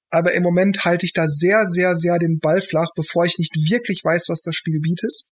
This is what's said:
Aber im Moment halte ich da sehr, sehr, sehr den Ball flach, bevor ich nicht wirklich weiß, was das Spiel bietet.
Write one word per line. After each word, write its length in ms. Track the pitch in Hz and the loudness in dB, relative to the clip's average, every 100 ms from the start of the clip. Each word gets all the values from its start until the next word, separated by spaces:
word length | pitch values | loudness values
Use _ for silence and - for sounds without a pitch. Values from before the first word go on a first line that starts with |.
| _ | _
Aber 240 | 165 170 | 0 2
im 100 | 170 | 2
Moment 420 | 180 175 190 190 180 | 2 2 2 2 0
halte 200 | 175 175 | 0 0
ich 80 | |
da 140 | - 160 | -2 -2
sehr, 380 | 147 170 214 202 | 0 2 2 2
sehr, 300 | 175 180 175 | 0 0 0
sehr 240 | 170 175 | 0 0
den 180 | 170 160 | 0 0
Ball 220 | 156 175 | 2 0
flach, 300 | 190 156 165 - | 0 -2 -2 -4
bevor 300 | 156 170 175 | -4 0 0
ich 140 | - | 0
nicht 160 | 160 156 | -4 -2
wirklich 460 | 151 240 240 185 | 0 0 -2 -4
weiß, 240 | 160 170 - | -2 0 0
was 120 | 165 | -2
das 140 | - 156 | -2 -4
Spiel 240 | - 156 | -2 -2
bietet. 320 | 160 175 226 - - | -2 -2 -2 -4 -6